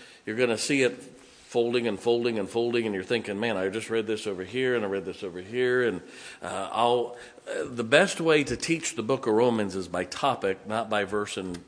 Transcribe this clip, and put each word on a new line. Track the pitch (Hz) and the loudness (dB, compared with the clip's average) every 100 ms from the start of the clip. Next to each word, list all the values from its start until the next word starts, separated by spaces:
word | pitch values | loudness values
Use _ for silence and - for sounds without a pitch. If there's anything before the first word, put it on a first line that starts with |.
| - - - | -20 -16 -8
you're | 110 | 0
gonna | 123 110 | 2 2
see | - 143 | 0 2
it | 123 - - - - - - | 2 0 -12 -20 -20 -20 -4
folding | 120 117 123 117 | 0 2 2 0
and | 98 | 0
folding | 120 120 120 113 | 2 2 2 0
and | 95 | -2
folding, | 117 120 120 110 | 0 0 0 0
and | 98 | -2
you're | |
thinking, | 92 120 107 101 | -2 -2 -2 -4
"Man, | 117 98 | -2 0
I | 95 | -2
just | 107 110 | -2 -2
read | 113 110 | -2 -2
this | 107 107 | -4 -4
over | 92 92 | -6 -6
here, | 123 131 | -2 0
and | 120 104 | 0 0
I | |
read | 98 | -2
this | 92 92 | -4 -8
over | 98 87 | -8 -8
here," | 92 120 127 127 | -8 -2 2 2
and, | 120 92 - - - - | 2 0 -8 -16 -18 -12
uh, | 90 98 98 | -8 -6 -4
I'll, | - 120 123 120 - - - - | 2 4 4 0 -8 -18 -18 -8
uh, | - 151 | -6 -6
the | 117 | -4
best | 113 143 190 - | 4 6 6 2
way | 160 156 131 | 4 4 4
to | 120 | -2
teach | - 165 - - | 0 -2 -2 -4
the | |
book | 110 131 120 | 0 0 4
of | |
Romans | 107 123 113 101 92 | 6 6 4 0 -2
is | 87 | -4
by | 87 92 | -4 -4
topic, | - 143 120 98 95 104 | 0 0 0 0 -2 -2
not | 110 107 | -4 0
by | 104 | 0
verse | 98 104 104 - | 0 -2 -4 -6
and, | 92 87 | -6 -8